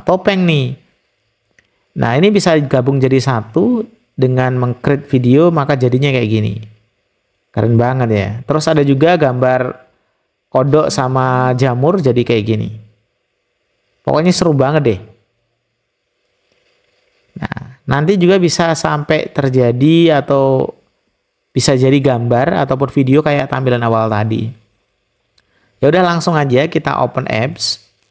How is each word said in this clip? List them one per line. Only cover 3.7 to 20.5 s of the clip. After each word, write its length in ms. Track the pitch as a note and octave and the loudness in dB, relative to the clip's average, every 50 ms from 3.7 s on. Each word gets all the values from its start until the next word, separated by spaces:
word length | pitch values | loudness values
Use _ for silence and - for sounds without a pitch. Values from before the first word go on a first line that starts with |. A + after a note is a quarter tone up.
| B3 A3+ A3+ - _ _ _ _ _ | 0 -2 -4 -8 _ _ _ _ _
dengan 400 | - C3 B2+ B2+ B2+ C3 B2+ B2+ B2+ B2 | -2 -2 0 0 0 0 0 0 -2 -2
meng-create 480 | B2 A#2+ - - - C#3+ C#3 D3 - | -2 -4 -4 -2 -2 -2 -2 -2 -2
video, 400 | - C3 B2 B2 B2+ C#3+ E3+ F3 | -2 0 2 4 4 4 4 4
maka 240 | E3 D#3 C#3 D3 D3 | 2 0 0 -2 -2
jadinya 400 | C3 B2+ B2 A#2+ B2+ C#3+ C#3+ C3 | 0 0 0 0 0 0 0 0
kayak 160 | B2+ A#2+ G#2+ | 0 0 0
gini. 240 | A2 A2 G#2+ G#2+ - A2 - - - _ _ _ _ _ _ _ _ _ _ _ _ _ _ _ | 0 -2 -2 -2 -6 -8 -12 -18 -20 _ _ _ _ _ _ _ _ _ _ _ _ _ _ _
Keren 240 | - - A2 A2+ A#2 | -4 -2 0 2 2
banget 340 | A2+ A#2+ B2 C3 C3 B2 A2+ A2 | 2 2 0 0 -2 -2 -2 0
ya. 140 | G#2 G2 G2+ G#2 A#2+ - | -2 -2 -4 -6 -8 -6
Terus 200 | - C#3 D#3 D3+ F3 | -4 -4 -2 -2 0
ada 160 | D#3+ D3+ C#3+ | 0 2 2
juga 320 | C#3 C#3 C3+ D#3 E3 F3+ E3+ | 2 2 2 2 2 2 2
gambar 560 | D3+ C3 B2+ B2 B2+ B2+ B2+ B2+ B2 B2+ - - _ _ _ _ _ _ _ _ _ _ _ _ _ | 0 0 0 0 0 0 0 0 -2 -4 -8 -12 _ _ _ _ _ _ _ _ _ _ _ _ _
kodok 400 | _ - C3 C3+ C#3+ C#3 D#3 D3+ | _ -2 0 2 2 2 2 2
sama 640 | D3 - - C3 B2+ C3 C3 B2+ C3 B2+ B2+ B2+ B2+ B2+ B2 | 2 0 -2 -2 -2 0 0 0 0 0 0 0 0 0 0
jamur 400 | C3+ C3+ B2 B2 C3 D#3 F#3+ F#3+ | 0 0 0 0 0 0 0 2
jadi 240 | D3 C3 A2+ B2 A#2+ | 2 0 0 0 0
kayak 240 | - A#2+ A2+ G#2 | 0 0 -2 0
gini. 240 | A2 A2 G#2+ A2+ A2 - - - - _ _ _ _ _ _ _ _ _ _ _ _ _ _ _ _ _ _ _ _ _ _ _ | -2 -2 -4 -4 -8 -10 -14 -18 -20 _ _ _ _ _ _ _ _ _ _ _ _ _ _ _ _ _ _ _ _ _ _ _
Pokoknya 320 | C#3+ C#3 D3 E3 F3+ F3 | -2 -2 0 2 0 0
seru 160 | - F3 E3+ D3+ | 0 0 0 2
banget 300 | C3+ C3 C3+ D3+ D#3 C#3 | 2 2 0 0 0 0
deh. 160 | B2 G2+ F#2+ - - - _ _ _ _ _ _ _ _ _ _ _ _ _ _ _ _ _ _ _ _ _ _ _ _ _ _ _ _ _ _ _ _ _ _ _ _ _ _ _ _ _ _ _ - - | 0 -2 -2 -6 -14 -20 _ _ _ _ _ _ _ _ _ _ _ _ _ _ _ _ _ _ _ _ _ _ _ _ _ _ _ _ _ _ _ _ _ _ _ _ _ _ _ _ _ _ _ -14 -12
Nah, 400 | - - - - - - - - _ - | -10 -10 -10 -10 -14 -16 -20 -12 _ -4
nanti 320 | C3 C#3 D3+ E3 G#3 F#3+ | -2 0 0 0 2 2
juga 160 | F3 F3 F#3+ | 4 4 4
bisa 380 | G3 F3 E3 - - E3+ E3 D#3+ | 4 2 0 0 0 0 0 0
sampai 560 | D#3+ - D#3+ D3+ D3 D3 - D#3 D3+ - - - | -2 -2 -2 -2 -2 -2 -2 -2 -2 -2 -4 -4
terjadi 880 | - C#3 C3+ B2+ C3 B2 A#2+ A#2+ B2 C3+ D#3 E3 E3 E3+ E3 D3+ C#3 | -2 -2 0 2 2 2 2 2 2 2 4 4 4 4 4 4 2
atau 560 | C3+ - C#3 C#3 C3+ C3+ | 0 0 0 0 2 2